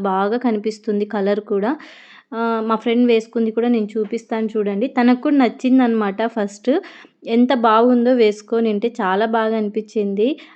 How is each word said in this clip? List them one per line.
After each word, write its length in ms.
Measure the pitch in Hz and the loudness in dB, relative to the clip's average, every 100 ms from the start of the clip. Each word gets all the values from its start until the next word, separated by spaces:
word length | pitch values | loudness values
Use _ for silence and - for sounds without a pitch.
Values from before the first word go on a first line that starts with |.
బాగా 340 | 196 190 202 247 | -2 -2 -2 -2
కనిపిస్తుంది 680 | 254 208 214 214 220 208 | -2 -2 -4 -6 -4 -4
కలర్ 360 | 208 214 196 208 | -2 -2 -2 -2
కూడా. 300 | 208 202 214 302 - - - - _ | -2 -2 -2 -4 -10 -20 -20 -20 _
ఆ, 60 | 226 233 226 | -6 -4 -2
మా 120 | 220 220 | -2 -2
ఫ్రెండ్ 300 | 240 233 240 | 0 2 4
వేసుకుంది 420 | 226 226 226 220 | 2 0 -4 -2
కూడా 180 | 220 240 | 0 0
నేను 200 | 233 208 214 | 0 -2 -4
చూపిస్తాను 480 | 202 226 - 220 220 | -4 -6 -6 -6 -4
చూడండి. 400 | 214 208 196 269 | -2 -2 -2 -2
తనకు 340 | 247 240 247 | 2 2 2
కూడా 160 | 302 285 | 2 2
నచ్చిందనమాట 920 | 233 - 254 262 240 226 202 196 233 | 2 0 2 2 2 0 -2 -2 -4
ఫస్ట్. 440 | 226 202 - 247 349 - - - _ - | -2 -6 -4 -2 -2 -4 -20 -20 _ -2
ఎంత 280 | 233 247 | 2 2
బాగుందో 580 | 254 226 220 247 247 240 | 2 4 4 4 4 2
వేసుకొని 560 | 254 214 208 - 233 226 | 4 2 2 -4 -2 0
ఉంటే, 160 | 202 240 | 0 -4
చాలా 380 | 240 190 190 226 | -4 -2 0 0
బాగా 300 | 226 220 220 | 0 0 -2
అనిపించింది. 720 | 208 220 214 220 202 196 240 311 - | -2 -6 -6 -4 -2 0 -2 -2 -12